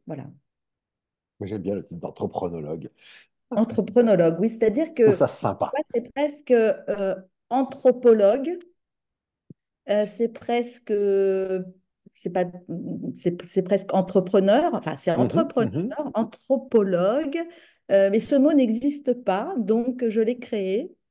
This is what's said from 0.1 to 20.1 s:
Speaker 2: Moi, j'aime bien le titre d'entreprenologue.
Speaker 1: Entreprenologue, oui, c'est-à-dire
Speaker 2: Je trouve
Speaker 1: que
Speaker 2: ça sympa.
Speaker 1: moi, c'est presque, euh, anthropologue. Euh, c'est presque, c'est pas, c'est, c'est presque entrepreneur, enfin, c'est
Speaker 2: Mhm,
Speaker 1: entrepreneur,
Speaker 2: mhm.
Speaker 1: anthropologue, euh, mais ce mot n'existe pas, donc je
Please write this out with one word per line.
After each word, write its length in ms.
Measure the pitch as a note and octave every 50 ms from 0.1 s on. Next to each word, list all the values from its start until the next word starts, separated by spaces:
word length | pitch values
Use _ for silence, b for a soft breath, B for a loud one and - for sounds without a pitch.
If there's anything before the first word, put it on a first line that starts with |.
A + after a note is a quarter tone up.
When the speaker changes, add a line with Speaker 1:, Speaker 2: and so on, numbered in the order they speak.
| D#3+ C#3 C3 - - _ _ _ _ _ _ _ _ _ _ _ _ _ _ _ _ _ _ _ _ -
Speaker 2:
Moi, 80 | G#2
j'aime 140 | F2+ G#2+ G#2
bien 140 | E2 F#2+ G2+
le 80 | F#2+ D#2
titre 160 | - F2 E2+
d'entreprenologue. 920 | - - - - - F#2 - - F#2 F2 E2+ E2 D2+ D2 D#2+ E2+ - - b b b b b b b b _ _ _ _
Speaker 1:
Entreprenologue, 880 | B3 G#3 A3+ A#3 - - G#3 A3+ F#3+ A#3+ A#3 A3+ G3+ E3+ E3+ E3 E3 E3
oui, 100 | G3+ A3+
c'est-à-dire 380 | - - A3+ A3 G3+ C4+ D#4+
Speaker 2:
Je 60 | D#4+ -
trouve 180 | - A3 A3 G3
Speaker 1:
que 20 |
Speaker 2:
ça 120 | F3 -
sympa. 440 | - - - - A2 G2 - G3+ - -
Speaker 1:
moi, 100 | C#4+ D#4 - -
c'est 180 | A#3 A#3+ - -
presque, 380 | C#4 C#4+ D4 C#4+ - - -
euh, 640 | B3 A#3 A3 G#3+ F#3+ - - - G#3+ G3+ G3 F#3+ - - - _ _ _ _ -
anthropologue. 1120 | A#3 C4 C4+ C4 - - - B3+ B3 B3 B3 A#3+ A3+ G#3+ G3 G3 A3 C#4 C4+ D#4+ F4+ F4 - - _ _ _ _ _ _ _ _ _ _ _ _ _ _ _ - - _ _ _ _ _ _ -
Euh, 160 | G3+ G#3 G#3
c'est 220 | G#3 - - A#3 A3+
presque, 640 | A3+ - - - A#3 A#3+ A#3+ A#3+ - - _ - G#3+ G#3 G3+ G3+ G3 G3 G3 G3 F#3+ F#3+ F#3+ F#3+ F#3+ F#3+ F3+ F3+ - _ _ _ _ _ _ - _
c'est 160 | - - F#3
pas, 140 | F3 F#3 F3+ F3 F3 F3+ - - E3+ F3 F3 E3+ - - - B2+ -
c'est, 240 | - - F3+ F3 F3 -
c'est 200 | - - G3 F3+
presque 300 | F3+ G3+ G3 G3 - -
entrepreneur, 800 | F#3+ F3+ - - G3 F3+ F#3 A3 G3+ F#3+ G3 G#3+ C#4 E4 E4+ A#3+
enfin, 220 | - - D#3 D#3
c'est 200 | C#3 - F3+ E3
Speaker 2:
Mhm, 60 | -
Speaker 1:
entrepreneur, 840 | - A#2+ - - D#4+ - - B3+ A3 G2+ G2 D3+ F#3 B3 B3+ C#4 D4+
Speaker 2:
mhm. 60 | C4 -
Speaker 1:
anthropologue, 1200 | G#3+ A3+ - - - - - C4 - C4+ C4 - A3 G3+ F#3+ F3+ E3+ F3+ G3 A#3 C#4+ D#4+ C#4+ C#4 E4 E4+ E4+ B B B B B B _ -
euh, 180 | F#3+ G3 G3 G3
mais 80 | G3 A3+
ce 160 | A3+ - D4
mot 180 | C#4 C4 D4+ D#4
n'existe 600 | C#4 B3+ A3 A3 A#3 C4+ C#4+ D4 - - C4 A#3+
pas, 400 | B3 - - F#3 G3 A#3+ E4+ G4
donc 500 | C4+ G#3 F#3 A3 A#3 A#3 C4 B3 B3+ B3
je 140 | A3+